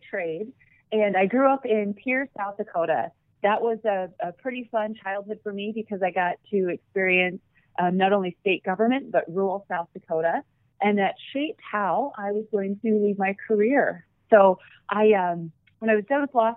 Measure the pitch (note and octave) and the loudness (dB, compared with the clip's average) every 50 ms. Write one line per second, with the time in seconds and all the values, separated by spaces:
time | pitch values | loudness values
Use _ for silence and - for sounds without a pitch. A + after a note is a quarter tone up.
0 | - - - G3+ F3 E3 D#3+ E3 G#3+ A#3+ - _ _ _ _ _ _ _ A3 G#3+ | -8 -10 -8 -6 -4 -4 -6 -6 -8 -10 -14 _ _ _ _ _ _ _ 0 2
1 | G#3 G3+ F#3+ F#3 G3 F#3+ A3 B3+ C4+ C4+ C4+ C4+ - - G#3+ G#3+ G#3 G3+ G3+ G3+ | 2 2 2 2 2 2 2 4 4 4 2 2 0 0 0 0 0 -2 -6 -6
2 | - B3+ B3+ C4 C#4 C4 _ - G3+ G3+ G3+ G#3 G3+ - - F3 E3 - - A#2+ | -4 -2 -2 -2 -2 -6 _ -8 -8 -8 -6 -8 -10 -6 -4 -2 -2 0 0 -2
3 | - - - _ _ _ _ _ - G3+ G#3+ - - A#3 A3+ A3 A3 A3 G3+ F#3+ | -2 -4 -8 _ _ _ _ _ 0 0 2 2 0 -2 -2 -2 -2 -2 -2 -2
4 | F#3 E3+ F3+ - F3 F3 F3 _ - C4 B3 B3 A#3+ - - A3 G#3+ G#3+ A3 A3 | -4 -6 -8 -8 -8 -8 -8 _ -8 -8 -8 -8 -8 -6 -4 -4 -4 -4 -6 -10
5 | - F#3+ G3 G3+ G3+ G3+ G#3+ G3 - G#3 G3+ G3+ G3+ G#3+ A3 A3+ G#3+ - G#3 F3+ | -8 -8 -8 -8 -8 -10 -12 -10 -10 -10 -8 -6 -8 -6 -6 -8 -8 -8 -6 -4
6 | F#3+ F#3 F3+ F#3+ F3+ F3 F3+ - _ _ G#3 G3 F#3 F3+ E3+ - _ _ - G3 | -4 -2 -2 -2 -2 -2 -4 -6 _ _ -2 -2 0 -2 -2 -6 _ _ -4 -2
7 | F#3+ F#3 F3+ F3+ F3+ F3+ F3 F#3+ - _ _ _ _ _ _ - F3+ F3+ F3+ F#3 | 0 2 2 2 2 0 -2 -6 -12 _ _ _ _ _ _ -2 -2 0 2 2
8 | F#3+ F#3+ G3+ G3+ F#3+ F3+ F3 _ - G3 F#3 - - F#3+ F#3 F#3+ A3 A#3 C4 C#4 | 2 2 2 2 0 -2 -6 _ -2 -2 -2 -2 -2 -4 -2 0 0 0 0 0
9 | - D#3+ - - - - E3 F#3+ G3 F#3+ F3+ G3+ G3 - F3+ F3 E3+ - - F#3 | -2 -2 -2 -2 -2 -2 -2 -4 -2 -2 -4 -6 -6 -8 -8 -8 -8 -8 -14 -20
10 | - - E3 D#3+ D#3+ E3 F3 C#4 - _ _ _ _ _ _ - G3 G#3 G#3 G3+ | -10 -6 -4 -2 0 0 -2 -2 -6 _ _ _ _ _ _ -2 0 0 2 2
11 | G3 F#3 - - - - - C#4 G3+ G#3+ - - - - - G#3 G3+ F#3 E3 G3+ | 0 0 -2 -6 -12 -10 -6 -6 -6 -6 -8 -12 -12 -8 -4 -2 -2 0 0 0
12 | C4 C#4+ C#4 G#3+ G3+ G3+ G#3 G#3+ A3 - - G3+ G3 G3 G3+ G3+ - A3+ G#3+ G#3+ | -2 -4 -6 -8 -6 -6 -4 -6 -4 -4 -4 -2 -2 -4 -6 -4 0 0 2 2
13 | G#3 G3+ G3+ G3 F#3+ F#3+ G3+ - - - A3 G#3 G#3 A#3 C#4+ C4+ F3+ - F3 F3 | 2 2 0 0 -2 -2 -2 -4 -4 0 2 2 2 4 4 2 2 0 -2 -6
14 | - _ _ _ _ _ A3+ G#3 G3 F#3+ F#3 - - - - - _ - G3+ G#3 | -12 _ _ _ _ _ 8 8 8 8 6 4 -2 -14 -20 -18 _ -4 0 4
15 | G#3+ G#3+ G#3+ F#3+ F3+ F3+ F3 F3 E3+ D#3+ - _ _ _ _ _ A3 A3 A3 G#3 | 4 6 6 4 4 0 -2 -2 -6 -10 -12 _ _ _ _ _ 0 0 0 0
16 | G3 - C#4 D4 C#4+ C#4 - A#3+ A3 A3+ A#3 | 0 0 0 0 0 0 2 2 2 2 0